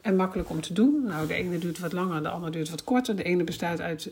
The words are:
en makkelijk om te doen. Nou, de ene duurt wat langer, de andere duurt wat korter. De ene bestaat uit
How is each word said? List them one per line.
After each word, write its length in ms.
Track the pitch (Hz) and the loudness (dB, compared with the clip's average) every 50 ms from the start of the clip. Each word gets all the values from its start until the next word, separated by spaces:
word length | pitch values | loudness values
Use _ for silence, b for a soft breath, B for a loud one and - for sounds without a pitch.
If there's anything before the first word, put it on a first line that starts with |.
| - | 0
en 140 | 214 190 | 2 4
makkelijk 340 | 190 185 185 190 185 170 - | 4 4 2 0 -4 -4 -2
om 100 | 165 160 | -4 -4
te 120 | 156 - 175 | -4 -2 2
doen. 300 | 185 220 277 294 302 262 | 4 6 6 6 4 2
Nou, 220 | 220 175 151 156 | 0 -2 -2 -2
de 80 | 151 - | -2 -2
ene 240 | - - 180 175 170 | -2 0 0 -2 -2
duurt 200 | 175 175 160 156 | -2 -4 -4 -4
wat 140 | 175 170 - | -4 -4 -2
langer, 300 | 180 180 185 170 156 151 | -2 0 0 0 -2 -2
de 60 | 170 | -2
andere 240 | 175 175 175 160 160 | -4 -4 -6 -4 -4
duurt 180 | 165 156 156 | -4 -4 -4
wat 140 | 165 156 - | -6 -8 -2
korter. 320 | - 254 247 254 - 220 | 0 2 2 2 0 -2
De 60 | 190 175 | -2 0
ene 220 | 175 180 180 175 | 2 2 2 2
bestaat 360 | 160 - - - 170 170 160 | 0 -2 -2 -2 -2 -2 -2
uit 300 | - 175 165 156 - 185 | -4 -4 -6 -6 -8 -10